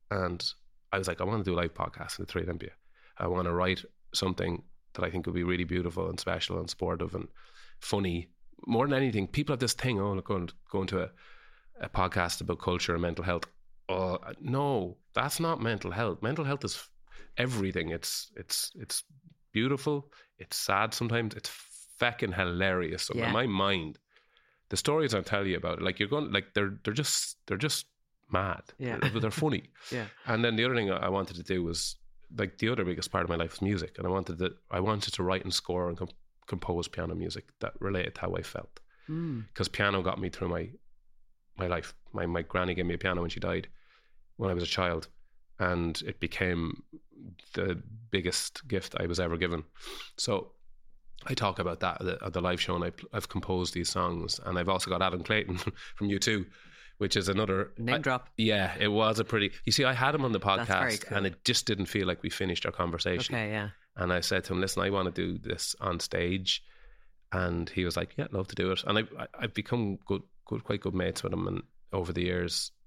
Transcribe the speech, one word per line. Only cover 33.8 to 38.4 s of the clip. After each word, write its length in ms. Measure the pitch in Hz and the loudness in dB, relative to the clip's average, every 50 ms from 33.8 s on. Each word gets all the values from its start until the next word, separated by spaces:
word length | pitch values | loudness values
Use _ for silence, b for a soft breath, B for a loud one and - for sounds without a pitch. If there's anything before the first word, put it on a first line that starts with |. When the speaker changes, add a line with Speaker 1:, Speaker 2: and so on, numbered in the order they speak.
| 78 - - - | 0 -4 -6 -4
Speaker 1:
and 80 | 92 | -2
I 40 | 90 | 0
wanted 280 | 92 98 92 - 87 82 | 0 0 0 -2 -2 -2
to, 160 | 92 87 - - _ - | -2 -2 -2 -4 _ -4
I 100 | - 90 | -2 0
wanted 320 | 92 107 107 104 - - - | 2 2 2 0 0 -4 -2
to 100 | - 90 | -2 0
write 220 | 90 92 95 - | 2 2 0 0
and 80 | 92 90 | 0 -2
score 380 | - - - 90 90 90 87 | -2 -2 0 0 0 0 0
and 80 | 87 - | -2 -4
com-, 100 | 92 87 - - - - _ _ _ | -6 -8 -8 -12 -20 -20 _ _ _
compose 420 | - - 87 - - 87 85 85 - | -8 -6 -6 -2 -2 -2 -2 -2 -4
piano 260 | - - 85 85 85 | -4 -6 -4 -4 -4
music 340 | 85 87 87 - - - _ - - | -4 -4 -4 -6 -8 -12 _ -12 -8
that 140 | - - - - | -8 -6 -6 -4
related 340 | - 95 98 90 90 - - | -4 -2 0 0 0 -2 -4
to 60 | - - | -4 -4
how 120 | 90 90 | -4 -2
I 60 | 90 | -4